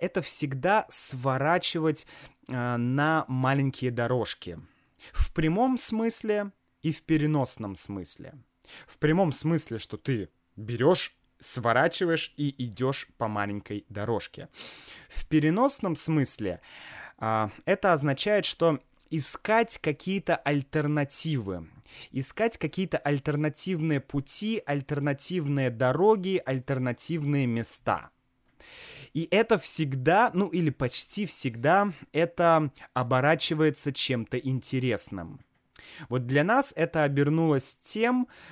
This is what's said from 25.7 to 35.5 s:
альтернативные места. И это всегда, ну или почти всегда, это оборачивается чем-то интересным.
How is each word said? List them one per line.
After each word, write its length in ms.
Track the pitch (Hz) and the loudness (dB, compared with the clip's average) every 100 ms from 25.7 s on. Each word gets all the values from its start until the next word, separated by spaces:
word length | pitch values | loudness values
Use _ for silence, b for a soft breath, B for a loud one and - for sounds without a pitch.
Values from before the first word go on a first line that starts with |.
| 117 127 143 202 220 185 185 - | 2 0 4 4 4 2 -2 -2
альтернативные 1000 | 131 123 131 127 120 - 165 143 143 127 | -4 -2 -2 -2 -4 -6 -4 0 0 2
места. 640 | 117 113 - - 87 - _ _ _ _ B B B B B B | 0 -4 -6 -2 -2 -4 _ _ _ _ B B B B B B
И 140 | - 165 | -6 0
это 260 | 196 226 208 | 2 4 2
всегда, 760 | - - 147 131 127 190 233 | 2 -2 -2 0 4 6 4
ну 140 | 180 202 | 2 0
или 220 | 165 160 | 2 0
почти 560 | - 127 - - 196 202 | 0 -2 -2 -6 -6 -4
всегда, 680 | - 131 113 139 185 202 160 - | -4 -4 0 4 4 2 -2 -6
это 600 | 147 170 - 170 160 147 B B | -2 -2 2 4 4 2 B B
оборачивается 1000 | 127 123 131 143 160 - 156 156 139 139 | -4 0 4 4 2 2 2 2 2 -4
чем-то 440 | 131 - 123 117 127 | -4 -2 -2 -4 -4
интересным. 1000 | 131 131 - 131 123 104 - 98 85 - _ | -2 -4 -2 -2 0 0 -4 -8 -10 -14 _